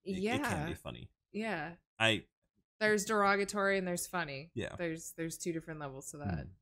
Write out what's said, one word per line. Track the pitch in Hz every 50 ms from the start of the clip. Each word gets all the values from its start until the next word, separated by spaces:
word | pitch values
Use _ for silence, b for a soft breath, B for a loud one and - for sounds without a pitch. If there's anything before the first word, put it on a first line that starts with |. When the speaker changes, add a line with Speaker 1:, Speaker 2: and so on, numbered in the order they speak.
| _
Speaker 1:
it | 185 190
can | 185
Speaker 2:
Yeah. | 190 214 247 277 294 240 190 151 147
Speaker 1:
be | 165 -
funny. | - - - 60 58 - - _ _ _ _
Speaker 2:
Yeah. | - 202 220 220 196 165 147 165 170 - _ _ _ -
Speaker 1:
I | 113 113 110 95 - _ _ _ _ _ _ _ _ _ _ _
Speaker 2:
There's | 214 214 214 208 196
derogatory | - 220 208 202 196 202 196 202 196 - 208 196 196 196 190
and | 180
there's | 180 175 175 -
funny. | - - 180 165 147 139 135 151 165 _
Speaker 1:
Yeah. | 220 190 - - -
Speaker 2:
There's, | 175 165 160 160 - - -
there's | - 165 165 165
two | - - 180
different | 165 160 160 170 160 151
levels | 147 139 131 135 - -
to | - 147
that, | 147 98 90 76 65
Speaker 1:
Mm. | - - _